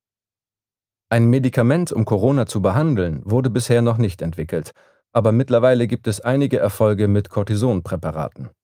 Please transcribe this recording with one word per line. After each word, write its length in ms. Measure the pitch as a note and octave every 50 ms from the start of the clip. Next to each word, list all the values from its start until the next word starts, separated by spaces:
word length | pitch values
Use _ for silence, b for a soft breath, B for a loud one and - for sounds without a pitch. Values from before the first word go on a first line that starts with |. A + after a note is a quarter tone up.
| _ _ _ _ _ _ _ _ _ _ _ _ _ _ _ _ _ _ _ _ _ -
Ein 200 | A#2 A#2 A#2 A#2
Medikament, 640 | B2 C3+ B2+ B2+ - B2+ A#2 A#2+ D3 F3 F3+ -
um 120 | - A2+ G#2+
Corona 440 | - A2 F#2+ G#2+ C3 C#3+ C#3 A2
zu 140 | - - G#2+
behandeln, 600 | F#2 F#2+ F#2+ C#3+ D#3 E3 C3+ G2 F2+ E2+ D2+ C2 -
wurde 240 | G2 A2 B2+ B2+ B2+
bisher 320 | G#2 B2 A#2+ - A#2+ A#2+
noch 160 | A#2 A#2+ A2+
nicht 240 | A2+ A#2 F#2+ - -
entwickelt, 520 | D#2+ E2+ D#2+ - D#2+ - F2+ D#2+ D#2 - - b b b b b b b -
aber 180 | A#2+ G#2+ A2
mittlerweile 560 | A2 A#2+ C3 - B2 A#2 A#2 B2+ B2+ A#2+ A#2+
gibt 200 | G2+ B2 - -
es 120 | A2+ G#2 -
einige 360 | - A#2+ C3 C#3 C#3+ C3+ C3+
Erfolge 500 | C3 - G#2 - - A2+ G#2+ G#2 G2 G#2+
mit 220 | G2+ G2+ G#2 G2+ -
Cortisonpräparaten. 1200 | - G#2 G2+ G#2 G#2+ G2+ B2 B2+ G#2+ F2+ E2 - F#2+ E2+ E2+ E2 D2+ D#2 - - - - C2+ - - _